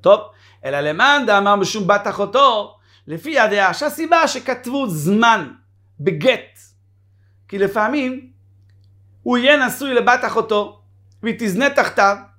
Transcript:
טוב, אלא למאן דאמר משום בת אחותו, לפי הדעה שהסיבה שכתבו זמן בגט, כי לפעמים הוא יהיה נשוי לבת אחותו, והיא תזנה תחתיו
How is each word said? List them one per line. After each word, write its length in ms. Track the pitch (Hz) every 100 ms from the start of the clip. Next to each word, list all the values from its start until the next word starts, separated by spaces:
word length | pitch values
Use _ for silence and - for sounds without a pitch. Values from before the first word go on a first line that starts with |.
טוב, 180 | 175 214 - _ _ _ 135
אלא 140 | 143
למאן 440 | 147 160 262 285 226
דאמר 280 | 202 202 202
משום 320 | 185 220 185
בת 200 | 202 208
אחותו, 680 | 196 202 254 277 220 208 _ _ _ -
לפי 320 | 160 294 285
הדעה 340 | 214 202 190
שהסיבה 540 | 165 294 294 330 339 311
שכתבו 640 | 262 - 247 240 277 262
זמן 640 | 156 151 202 233 214 139 - _ _ _ -
בגט, 600 | 151 156 226 233 - _ _ _ _ _ _ _ _ _ _
כי 100 | 196
לפעמים 720 | 190 214 214 294 254 262 - _ _ _ _ _ _ _ _ _
הוא 140 | - 247
יהיה 300 | 262 294 247
נשוי 260 | - 277
לבת 320 | 247 226 254 240
אחותו, 560 | 220 220 208 202 - _ _ _ _
והיא 120 | 226 226
תזנה 300 | 226 190 277
תחתיו 480 | - - - 196 208 -